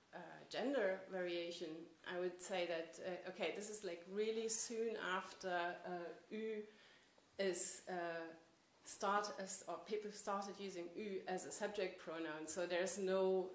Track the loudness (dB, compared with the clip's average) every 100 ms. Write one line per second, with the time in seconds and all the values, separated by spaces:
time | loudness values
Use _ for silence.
0 | -16 -12 -12 -14 -6 -2 2 4 4 2
1 | -2 -2 0 0 -2 -4 -6 -6 -10 -12
2 | -4 0 0 -2 -2 0 2 0 -2 -6
3 | -4 -4 -6 -2 0 0 -4 -4 -4 -6
4 | -4 0 2 2 2 0 0 0 0 0
5 | 2 2 0 -6 0 2 2 0 -4 -4
6 | -4 -8 -8 -4 -2 -2 -6 -14 -20 -20
7 | -20 -20 -16 0 2 4 0 -2 -4 -2
8 | 0 -2 -6 -10 -20 -20 -20 -18 -8 2
9 | 4 6 4 -2 -4 -4 -4 -4 0 -2
10 | -2 -4 0 2 0 -4 -4 -4 -4 -4
11 | -2 -2 0 0 0 -2 0 2 0 -2
12 | -6 -2 -2 -2 -2 0 2 4 4 4
13 | 4 6 8 6 2